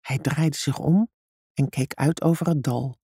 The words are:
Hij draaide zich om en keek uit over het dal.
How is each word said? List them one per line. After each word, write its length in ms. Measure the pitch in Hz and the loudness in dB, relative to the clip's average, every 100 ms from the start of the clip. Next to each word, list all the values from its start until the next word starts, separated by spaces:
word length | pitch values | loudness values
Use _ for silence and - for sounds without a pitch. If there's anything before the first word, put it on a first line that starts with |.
Hij 180 | - 135 | -4 -4
draaide 380 | 143 139 160 143 | -2 0 0 0
zich 220 | - 139 | -4 -2
om 320 | - 180 233 _ _ _ _ | 2 2 2 _ _ _ _
en 160 | - 139 | -2 -2
keek 260 | - 131 | 0 -4
uit 280 | - 143 165 | 0 0 2
over 240 | 165 165 170 | 0 2 0
het 140 | 156 | 0
dal. 360 | 131 120 131 123 | 0 -2 -4 -10